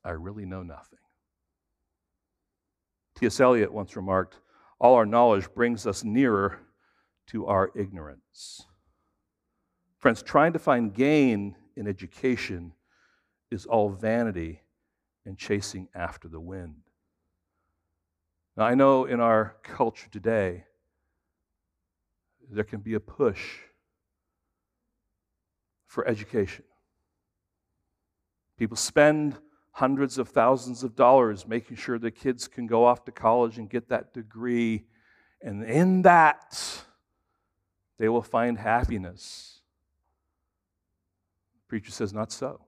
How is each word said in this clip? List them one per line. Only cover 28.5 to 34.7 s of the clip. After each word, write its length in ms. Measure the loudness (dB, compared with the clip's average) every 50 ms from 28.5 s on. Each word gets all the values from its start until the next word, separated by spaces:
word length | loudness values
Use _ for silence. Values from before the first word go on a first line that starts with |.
| _
People 180 | _ -6 -6 -4
spend 600 | -6 -8 0 4 4 6 6 4 2 -2 -4 -6 -8 _ _ _ _ _ _
hundreds 460 | _ -2 0 0 2 0 -2 -2 -2
of 100 | -6 -6 0
thousands 540 | _ 4 4 4 2 2 -2 -10 -12 -10 -10
of 120 | -10 2
dollars 520 | 4 6 8 8 8 6 4 0 -6 -8
making 300 | -6 -6 -6 -6 -8 -16
sure 200 | -12 -6 -6 -6
their 140 | -4 -4 -6
kids 360 | -8 -4 -4 -4 -4 -4 -8
can 200 | -14 _ -10 -4
go 160 | 0 4 6 6
off 200 | 6 4 2 _
to 60 | -18
college 460 | -16 -2 0 2 4 4 2 0 -2
and 120 | -10 -14 -8
get 180 | -8 -8 -4
that 260 | _ -6 -6 -6 _ _
degree, 720 | -16 -16 -16 _ -8 -4 -2 -2 0 0 0